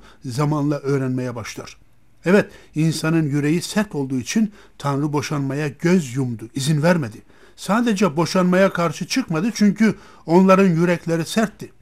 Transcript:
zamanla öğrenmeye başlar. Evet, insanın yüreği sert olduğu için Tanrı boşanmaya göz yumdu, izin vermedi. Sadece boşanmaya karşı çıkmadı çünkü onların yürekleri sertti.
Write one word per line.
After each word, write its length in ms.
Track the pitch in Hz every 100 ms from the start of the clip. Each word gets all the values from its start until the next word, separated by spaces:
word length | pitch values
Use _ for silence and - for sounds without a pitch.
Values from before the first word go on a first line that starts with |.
| - -
zamanla 540 | 135 117 147 151 143 -
öğrenmeye 560 | 135 139 131 127 127
başlar. 420 | 120 104 - - - _ _ _ _
Evet, 260 | 165 202 196 - -
insanın 480 | 151 160 151 160 165
yüreği 400 | 151 143 143 170
sert 320 | - 208 208
olduğu 240 | 147 135 131
için 340 | 117 220 214 - - -
Tanrı 340 | 143 139 151
boşanmaya 560 | 147 - 147 135 139 151
göz 480 | 113 170 185 139 127
yumdu, 320 | 127 110 110
izin 280 | 139 135 156
vermedi. 400 | 160 175 120 104 - - - -
Sadece 600 | - 214 240 196 202 143
boşanmaya 560 | 165 185 180 180 190
karşı 340 | 180 170 - 175
çıkmadı 440 | 269 - 160 226
çünkü 400 | - 208 - 220 - - - -
onların 420 | 170 190 190 196
yürekleri 560 | 160 175 170 165 165
sertti. 480 | 156 220 220 - - _